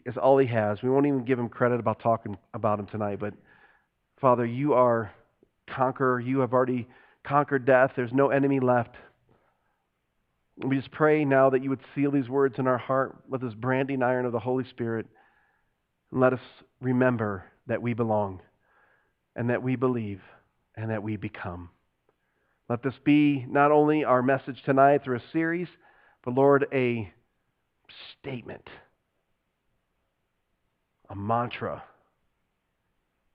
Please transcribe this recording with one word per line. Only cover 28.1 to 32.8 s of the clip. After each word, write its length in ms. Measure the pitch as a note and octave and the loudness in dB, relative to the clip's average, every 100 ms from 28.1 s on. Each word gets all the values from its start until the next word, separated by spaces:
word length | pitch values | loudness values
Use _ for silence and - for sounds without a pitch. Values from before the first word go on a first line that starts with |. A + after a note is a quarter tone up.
| - | -18
statement, 480 | C#3+ B2+ G2 G2+ - - _ _ _ _ _ _ _ _ _ _ _ _ _ _ _ _ _ _ _ _ _ _ - | -12 -12 -12 -18 -18 -20 _ _ _ _ _ _ _ _ _ _ _ _ _ _ _ _ _ _ _ _ _ _ -16
a 60 | G2 | -8
mantra, 680 | G2+ A2+ A#2+ - G2+ D2 - _ _ _ _ _ _ _ _ _ | -4 -2 -4 -6 -10 -10 -16 _ _ _ _ _ _ _ _ _